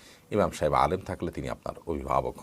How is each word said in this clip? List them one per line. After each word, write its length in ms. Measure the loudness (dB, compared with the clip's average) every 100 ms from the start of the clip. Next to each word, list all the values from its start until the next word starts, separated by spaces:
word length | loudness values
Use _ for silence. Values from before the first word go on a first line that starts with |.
| -20 -20 -2
ইমাম 200 | 2 2
সাহেব 220 | 2 2
আলেম 280 | 4 4 2
থাকলে 300 | -4 -6 -6
তিনি 180 | -6 -6
আপনার 260 | -6 -8 -10 -6
অভিভাবক 480 | -6 0 0 0 -6